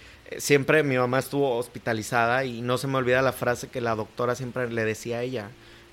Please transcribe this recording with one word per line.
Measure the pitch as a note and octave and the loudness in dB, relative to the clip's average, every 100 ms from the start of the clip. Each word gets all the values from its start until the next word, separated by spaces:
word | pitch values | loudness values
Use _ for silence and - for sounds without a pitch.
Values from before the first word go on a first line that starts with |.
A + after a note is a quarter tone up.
| - - - - | -20 -20 -14 -6
siempre | - C#3+ C3 D#3 | 2 2 4 4
mi | C#3+ B2+ | 4 2
mamá | B2 C3 | 2 2
estuvo | B2+ C#3+ C#3 A#2+ | 0 0 2 0
hospitalizada | B2 A#2 B2 A2 G#2 B2 A#2 B2+ | -4 -6 -4 -4 0 2 2 2
y | C3+ A#2 | -2 -4
no | B2 B2+ | -2 -2
se | C3+ | 0
me | C3 | 0
olvida | B2 B2+ | 2 4
la | C3 | 2
frase | - A#2+ A#2+ C3 | 0 -2 -2 -4
que | C3 | -4
la | A#2 | -2
doctora | A2 G#2 - B2 | -2 -4 -2 -2
siempre | A#2+ B2+ B2+ A#2+ | -2 -4 -6 -4
le | A#2 | -2
decía | A2 G#2+ A#2 A#2 | -2 -2 -6 -6
a | |
ella, | B2+ B2 G2+ - - - - | -4 -6 -10 -16 -20 -20 -16